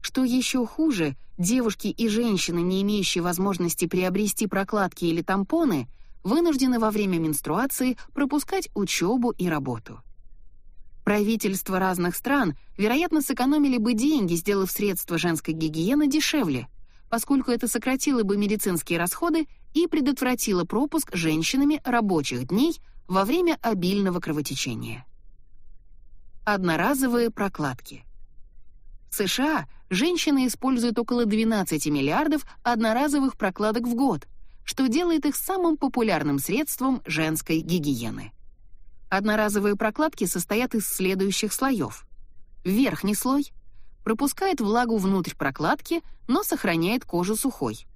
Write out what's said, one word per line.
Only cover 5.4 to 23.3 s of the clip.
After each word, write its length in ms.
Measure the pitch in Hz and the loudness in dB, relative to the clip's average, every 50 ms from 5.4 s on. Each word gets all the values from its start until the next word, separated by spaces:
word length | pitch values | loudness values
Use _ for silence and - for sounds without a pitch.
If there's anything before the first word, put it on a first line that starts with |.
| 196 - - 330 339 277 190 143 117 - - - - - - - - | 0 0 2 2 2 2 2 0 -2 -6 -12 -18 -18 -18 -18 -8 -2
вынуждены 560 | 180 233 320 349 339 302 262 262 254 247 233 | 0 2 4 4 4 4 2 2 2 2 2
во 140 | 226 220 208 | 2 2 2
время 260 | 208 208 190 180 165 | 2 0 2 2 0
менструации 800 | 160 156 151 143 - - 151 190 247 277 - - 262 254 240 - - - - | 0 0 -2 -2 -2 -2 -2 0 0 -2 0 0 0 0 0 -2 -8 -12 -2
пропускать 560 | - 285 262 - 302 - - - 392 - - - | -2 0 0 0 -2 -2 0 -2 -2 -4 -4 -4
учёбу 560 | 208 202 - - - 170 180 240 262 240 240 | -4 -2 -2 0 0 2 2 2 2 2 0
и 180 | 214 - 185 175 | 0 0 0 0
работу. 520 | 160 147 135 135 120 113 - - - - - - - - - - - - - - - - - - - - - - - - - | 0 0 -2 -4 -6 -6 -8 -14 -16 -16 -16 -18 -20 -18 -18 -18 -16 -16 -16 -18 -18 -18 -20 -18 -16 -16 -16 -16 -16 -6 0
Правительства 760 | - 208 208 208 208 226 214 - 208 190 185 - - 190 185 | 2 2 2 4 2 0 0 0 -2 -2 -2 -4 -2 0 0
разных 380 | 190 190 180 175 175 180 170 | 2 2 0 0 0 -2 -2
стран, 400 | - - - 277 285 240 170 147 - - - - - | -2 -2 0 2 2 2 0 -2 -4 -10 -16 -4 0
вероятно, 420 | 196 214 247 294 349 349 - 311 | 0 2 2 2 2 2 2 0
сэкономили 560 | 285 - 277 - 240 269 294 302 285 277 254 | 0 0 0 0 2 4 4 4 4 4 4
бы 160 | 240 214 233 247 | 2 2 2 2
деньги, 420 | 214 240 294 311 277 202 170 170 | 2 4 4 4 4 2 2 0
сделав 360 | 170 - - 202 196 190 185 | 0 2 2 2 2 2 0
средства 480 | - - 208 208 185 170 - - 175 160 | -2 -2 0 0 0 -2 -4 -2 -2 0
женской 340 | 156 175 165 147 - - 156 | 2 0 0 0 -2 -4 -2
гигиены 540 | 160 160 160 151 160 165 196 269 294 302 | -2 -2 -2 -2 0 0 2 2 4 2
дешевле, 640 | 285 269 311 285 - - 302 240 165 135 123 117 - - - - - - - - - | 4 2 2 0 2 2 2 2 2 0 -2 -4 -8 -14 -16 -18 -18 -18 -20 -8 -4
поскольку 400 | - 233 - - 277 269 247 - | -4 -4 0 2 2 2 2 2
это 180 | 240 233 - 226 | 0 0 0 -2
сократило 540 | - 233 - 262 262 262 - 302 277 240 220 | -2 -2 0 0 0 0 2 2 2 2 2
бы 160 | 190 202 202 | 2 2 2
медицинские 600 | 208 202 214 208 - 208 180 160 - - 170 165 | 2 0 0 0 0 0 0 -2 -2 -2 0 0
расходы 480 | 170 175 - - - 349 311 330 311 - - - - - - | 0 -2 -2 -2 0 2 2 2 0 -2 -6 -20 -20 -4 0
и 120 | 294 349 | 2 2
предотвратило 800 | 330 - 311 269 269 285 - 269 254 247 240 - - 202 180 170 | 2 2 2 2 2 0 2 0 0 0 0 0 0 2 0 0
пропуск 500 | - - 214 277 294 - 320 - - - | 0 0 0 0 2 0 -2 -2 -2 -4
женщинами 680 | 180 165 160 156 156 165 - - 262 285 285 311 294 - | -2 0 2 2 2 0 2 2 4 4 4 2 2 0
рабочих 640 | 262 240 240 226 202 180 160 139 - 127 120 131 | 2 2 2 2 4 2 0 0 0 -4 -4 -2
дней 340 | - 170 214 269 339 320 - - - - - - | 0 2 4 4 2 2 -2 -10 -18 -20 -20 -10
во 200 | - 180 185 196 | 0 2 2 2
время 320 | 196 | 4